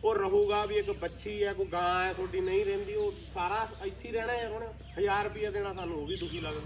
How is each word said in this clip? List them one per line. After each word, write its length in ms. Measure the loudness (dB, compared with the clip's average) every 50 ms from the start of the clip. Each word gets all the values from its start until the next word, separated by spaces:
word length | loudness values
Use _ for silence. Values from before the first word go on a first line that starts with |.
| 4
ਉਹ 120 | 4 4
ਰਹੂਗਾ 500 | 4 2 4 6 6 6 6 4 2 2
ਵੀ, 100 | 2 0
ਇੱਕ 160 | 0 0 0
ਬੱਚੀ 520 | -2 -2 -4 -6 -6 -6 -8 -6 0 0 0
ਹੈ, 100 | 0 2
ਕੋਈ 120 | 0 -2
ਗਾਂ 400 | 0 2 2 2 4 4 4 2
ਹੈ 80 | 0 0
ਤੁਹਾਡੀ 280 | -2 -4 -2 0 0
ਨਹੀਂ 240 | 0 2 2 2 2
ਰਹਿੰਦੀ, 300 | 2 0 0 -2 -2 0
ਉਹ 180 | 0 0 0 -2 -4 -14 -8 -4
ਸਾਰਾ 340 | -2 0 0 0 0 -2 -2 -6 -6 -6
ਇੱਥੇ 220 | -6 -6 -6 -8
ਹੀ 60 | -4 -2
ਰਹਿਣਾ 200 | -2 0 0 0
ਯਾਰ। 180 | 0 -2 -2
ਹੁਣ 220 | -4 -6 -6 -8 -8 -12 -14 -10 0 2
ਹਜ਼ਾਰ 240 | 2 4 4 2 2
ਰੁਪਈਆ 280 | 0 -2 -2 -2 0
ਦੇਣਾ 220 | 0 0 -2 -2 -2
ਸਾਨੂੰ 240 | -4 -4 -4 -2
ਉਹ 100 | -4 -2
ਵੀ 80 | -2 -2
ਦੁਖੀ 240 | -4 -4 -4 -4 -4
ਲੱਗਦਾ 220 | -4 -4 -4 -6 -8